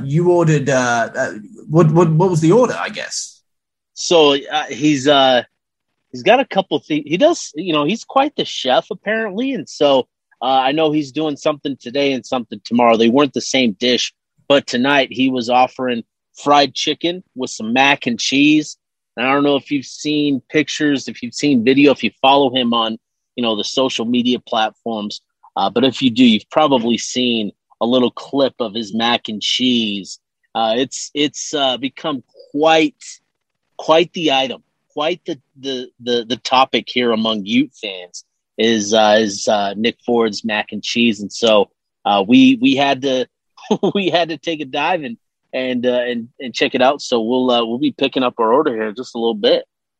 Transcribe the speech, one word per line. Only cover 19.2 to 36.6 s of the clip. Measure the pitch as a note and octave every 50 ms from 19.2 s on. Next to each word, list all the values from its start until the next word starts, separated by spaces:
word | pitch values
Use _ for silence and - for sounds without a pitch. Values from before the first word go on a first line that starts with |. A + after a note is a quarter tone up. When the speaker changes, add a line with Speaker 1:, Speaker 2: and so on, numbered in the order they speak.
| A#2+
Speaker 2:
I | C3 C#3
don't | C#3+ C#3+
know | C#3+ C#3+
if | C3+ - -
you've | D3 C#3 B2
seen | - - - - D3+ D3+ D3+ D3 D3 C#3 B2 - _
pictures, | - D#3 C#3+ - - - D#3 D3 C#3+ B2+ - B2
if | A2 - -
you've | A#2+ -
seen | - - D3 C#3 A#2+ G#2+
video, | B2+ C3+ C3+ C#3+ C#3+ B2+
if | - A#2
you | G#2+ - _
follow | - C3 C#3 C#3+ C#3+ B2+ A#2+
him | C3 B2 A#2 A#2
on, | A#2 A2+ A2 A2+ - _ _ _ _ _ _ _
you | - A#2+
know, | A#2 A2
the | G#2 G#2
social | - - C#3 C3 C3 - - A2+
media | A2+ B2 B2 A#2 B2 B2 A2
platforms. | - - A#2+ A2+ A2 A2 - _ _ A#2 A2+ G#2+ G#2 G#2 - - - _ _ _ _ _ _
Uh, | F#2+ F#2+ G2
but | G2 B2 B2+
if | C3+ - -
you | C3+ B2+
do, | A2 A#2+ C3
you've | A#2+ A2 G2+ - _
probably | - D#3 D#3 D3 C#3 B2 A2+ A#2+ A#2 -
seen | - - - B2+ B2 B2 A#2 A2+ G#2 G2 - _ _ _ _ _
a | A2+
little | A#2 B2+ C3 B2 A#2
clip | - - - - - C#3 C3+ B2 - -
of | B2 G#2+ F#2+
his | A#2 A2+ G2 G2+
mac | A2+ A#2 A#2 A#2+ A2+ - -
and | G#2+ G2+
cheese. | - - - B2+ B2+ B2+ B2 A#2 A2+ G#2+ G2+ G2+ F2+ - - - _ _ _ _ _ _ -
Uh, | A2+ A2+ A2+ A2 B2
it's, | C3+ C3 - - - - -
it's, | C#3+ D3 C#3+ - - - - D#3+
uh, | D3 C#3 C3 B2+ A#2
become | C3 C3 - - - D#3+ C#3+ B2 - _ _ - - _
quite, | - C#3+ D3+ D#3+ D#3+ D#3+ D#3 D3 - _ - - - - _ _ _ _ _ _ _ _ _ _ _ -
quite | - - D#3 E3 F3+ D#3+
the | - F#3 E3 D3+ C3+
item, | C3+ C3+ B2+ G#2+ - _ _ _ _ _ _
quite | _ D3 D3 D#3+ F3+ - _
the, | - D#3+ C3 _ _ _
the, | C#3 B2+ C3+ C3+ B2 B2+ - _ _
the, | A#2+ B2 A#2+ A#2+ A2
the | A2+ A#2 G#2+
topic | - - C3 B2+